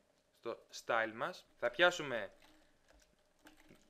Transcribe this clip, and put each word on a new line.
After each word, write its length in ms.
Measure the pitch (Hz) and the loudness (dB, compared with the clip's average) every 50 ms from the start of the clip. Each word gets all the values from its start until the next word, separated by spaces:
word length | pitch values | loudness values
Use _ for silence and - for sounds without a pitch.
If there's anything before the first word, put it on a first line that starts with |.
| _ _ _ _ _ _ _ _ | _ _ _ _ _ _ _ _
στο 260 | - 117 - - - - - - - | -8 -8 -8 -8 -12 -16 -18 -8 -2
style 260 | - 123 113 110 110 110 | 0 2 2 2 0 -2
μας. 320 | 117 147 175 180 - - _ - - | -6 -6 -6 -6 -10 -16 _ -6 -4
Θα 100 | 117 123 | -2 -2
πιάσουμε 640 | - 165 175 175 175 - 151 135 123 110 98 - - - - - - - - _ _ _ _ - - - - _ _ _ _ _ _ _ - - - - - - - - - | 4 4 4 4 4 2 -2 -2 -4 -4 -4 -8 -12 -18 -20 -20 -20 -20 -20 _ _ _ _ -20 -20 -20 -20 _ _ _ _ _ _ _ -20 -20 -20 -20 -20 -20 -20 -20 -20